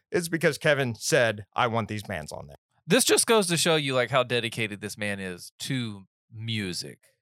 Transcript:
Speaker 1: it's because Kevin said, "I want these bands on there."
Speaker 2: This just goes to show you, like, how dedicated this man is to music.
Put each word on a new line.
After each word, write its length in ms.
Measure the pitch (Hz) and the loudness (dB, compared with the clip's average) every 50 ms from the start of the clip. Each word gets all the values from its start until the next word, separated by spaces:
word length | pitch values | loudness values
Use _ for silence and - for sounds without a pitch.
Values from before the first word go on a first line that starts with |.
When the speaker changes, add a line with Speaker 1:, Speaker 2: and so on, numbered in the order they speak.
| _ _ | _ _
Speaker 1:
it's 180 | - 180 175 165 | -4 -2 -2 -2
because 300 | 180 170 160 165 143 - | -2 0 2 0 0 2
Kevin 360 | - 156 147 135 139 123 110 | 2 2 2 2 2 -2 -4
said, 520 | - - - - 143 123 113 110 104 104 _ - | -4 -2 2 2 4 4 2 0 -2 -8 _ -2
"I 120 | - 123 120 | -2 0 0
want 200 | 110 113 107 92 | 0 -2 -2 -2
these 140 | 107 104 104 | -4 -8 -8
bands 280 | - 101 82 76 76 | -8 -8 -8 -8 -10
on 160 | - - 71 | -12 -14 -14
there." 100 | 71 69 - _ _ _ _ _ | -16 -20 -20 _ _ _ _ _
Speaker 2:
This 180 | - 180 262 - | 2 4 4 4
just 220 | - 427 427 - | 4 4 4 4
goes 200 | - 233 220 202 | 4 4 4 4
to 100 | 175 175 | 2 2
show 200 | 151 139 180 160 | 2 2 4 2
you, 180 | 156 147 139 131 | 2 2 2 2
like, 160 | 127 123 110 | 2 2 4
how 120 | 135 135 123 | 4 2 2
dedicated 580 | 117 127 120 113 117 107 - 113 104 104 98 104 | 2 2 0 0 -2 -2 -2 -4 -4 -4 -6 -8
this 160 | 101 - - | -10 -8 -6
man 200 | 107 104 101 98 | -4 -4 -4 -4
is 340 | 98 92 90 87 - - _ - | -6 -8 -10 -10 -14 -18 _ -10
to 420 | - - 139 131 120 110 104 98 95 _ _ _ _ _ 117 | -8 -4 -4 -4 -4 -6 -8 -12 -16 _ _ _ _ _ -16
music. 640 | 107 110 117 113 107 101 92 85 - - 71 58 - _ _ _ _ | -10 -6 -4 -2 -2 -2 -2 -4 -6 -8 -10 -14 -20 _ _ _ _